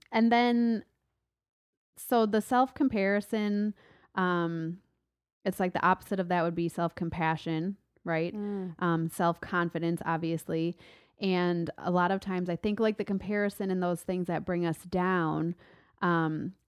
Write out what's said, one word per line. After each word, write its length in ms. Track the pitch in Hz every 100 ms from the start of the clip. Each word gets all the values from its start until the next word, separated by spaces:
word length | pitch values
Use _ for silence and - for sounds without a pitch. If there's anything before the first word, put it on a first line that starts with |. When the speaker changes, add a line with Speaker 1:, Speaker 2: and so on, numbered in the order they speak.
| -
Speaker 1:
and 200 | 226 233
then, 520 | 233 240 240 233 226 - _ _ _ _ _ _ _ _ _ _ -
so 300 | - 240 220
the 140 | 214
self-comparison, 1300 | - 247 262 - 269 220 190 202 - 220 208 208 208 - - _ _
um, 640 | - 180 175 170 165 160 175 _ _ _ _ _ _
it's 160 | 190 185
like 120 | 180
the 120 | -
opposite 360 | 175 185 - 190
of 80 | 175
that 140 | 175
would 120 | 165
be 140 | 170 170
self-compassion, 1080 | - 170 - 170 - 160 160 165 160 180 196 _ _
right? 300 | 170 160 170
Speaker 2:
Mm. 400 | 214 208 202 185 160
Speaker 1:
Um, 260 | 175 165 165
self-confidence, 960 | - 170 165 - 180 170 160 170 170
obviously. 720 | 160 165 165 165 - 165 165 - - - _ _
And 500 | 196 180 175 175 165 -
a 120 | -
lot 200 | 180 180
of 100 | 196
times 300 | 202 185 175
I 60 | 170
think, 220 | 214 208
like, 180 | 220 208
the 60 |
comparison 640 | 202 196 190 208 202 - 196
and 120 | 185
those 200 | 180 170
things 240 | - 180 180
that 180 | 160
bring 220 | - 175 170
us 120 | 156
down, 680 | 180 185 180 180 160 156 165 - - - _ _
um, 500 | 180 170 160 156 180 -